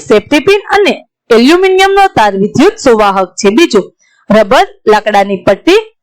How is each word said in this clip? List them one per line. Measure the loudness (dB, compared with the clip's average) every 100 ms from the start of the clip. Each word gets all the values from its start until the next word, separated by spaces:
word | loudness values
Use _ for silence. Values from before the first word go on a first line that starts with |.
| 0
સેફ્ટી | -2 0 -2
પિન | 0 -2 -2
અને | -2 -2 -4 -10 _ -2
એલ્યુમિનિયમનો | 2 2 2 2 0 0 2 0
તાર | 0 -2 -2
વિદ્યુત | -4 0 0 0
સુવાહક | 0 0 0 -2 -4 -4
છે. | -2
બીજું, | 0 0 0 -4 _ _ _ -2
રબર, | 0 2 0 -2 -4 -2
લાકડાની | 0 0 -2 -2 -4 -2
પટ્ટી | -2 0 0 -2 _